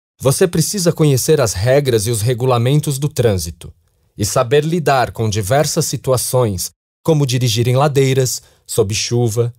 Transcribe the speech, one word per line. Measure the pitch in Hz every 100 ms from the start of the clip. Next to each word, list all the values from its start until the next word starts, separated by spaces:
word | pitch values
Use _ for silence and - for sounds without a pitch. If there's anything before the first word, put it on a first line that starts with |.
| _ -
você | 131 - 185
precisa | 175 - 208 170
conhecer | - 151 131 - 151
as | 113
regras | - 117 139 139 117 107
e |
os | 113
regulamentos | 107 117 127 120 123 147 151 135
do | 147
trânsito | - 117 95 82 - - - _ _ _ -
e |
saber | 107 135 123 143
lidar | 151 175 143 135 113
com | - 110
diversas | 101 95 139 151 - -
situações, | 127 - 123 - 127 120 90 - _ _ _
como | - 151 139
dirigir | 123 123 107 120
em | 123
ladeiras, | 147 139 135 131 123 - - _
sob | - - 101
chuva, | 107 - 120 120 107 117